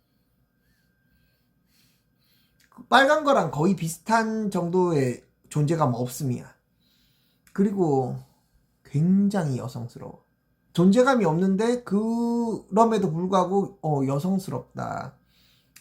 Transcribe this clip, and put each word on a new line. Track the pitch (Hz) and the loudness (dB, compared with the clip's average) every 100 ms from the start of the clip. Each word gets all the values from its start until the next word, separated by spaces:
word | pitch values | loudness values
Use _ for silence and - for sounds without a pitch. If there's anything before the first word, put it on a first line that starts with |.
| _ _ _ _ _ _ _ _ _ _ _ _ _ _ _ _ _ _ _ _ _ _ _ _ _ _ _ | _ _ _ _ _ _ _ _ _ _ _ _ _ _ _ _ _ _ _ _ _ _ _ _ _ _ _
그 | - - | -20 2
빨간 | 240 269 302 | 4 4 2
거랑 | 285 233 160 | 2 0 0
거의 | 143 175 196 | 0 0 0
비슷한 | 165 - - 226 220 220 208 | -4 -8 -2 0 0 -4 -4
정도의 | 185 170 185 180 151 127 117 _ _ _ | -4 -2 0 2 0 0 -4 _ _ _
존재감 | 151 147 160 139 | -2 0 0 0
없음이야. | 120 123 - 135 120 - _ _ _ _ _ _ _ _ _ _ | -2 -6 -6 -6 -6 -10 _ _ _ _ _ _ _ _ _ _
그리고 | - 196 196 165 135 131 135 - _ _ _ _ _ | -2 0 0 0 0 -2 -6 -14 _ _ _ _ _
굉장히 | _ 143 175 196 202 196 151 120 | _ 0 2 2 2 0 -2 -4
여성스러워. | 113 117 120 - - - _ _ _ _ _ | -6 -10 -12 -14 -18 -18 _ _ _ _ _
존재감이 | - 185 226 254 254 175 | 2 6 6 4 4 2
없는데 | 160 190 190 233 247 | 2 2 2 0 -2
그럼에도 | - 196 226 233 233 233 233 196 - 190 226 220 185 | -2 -2 -2 -2 -2 -2 -4 -6 -2 2 2 2 0
불구하고, | 160 185 190 180 196 185 - | -2 0 0 2 0 -2 -6
어, | 160 139 135 | -4 -2 -2
여성스럽다. | 139 180 190 - 123 - - 117 101 - - _ _ _ _ _ - | -2 -2 -4 -4 -10 -10 -10 -8 -8 -10 -16 _ _ _ _ _ -14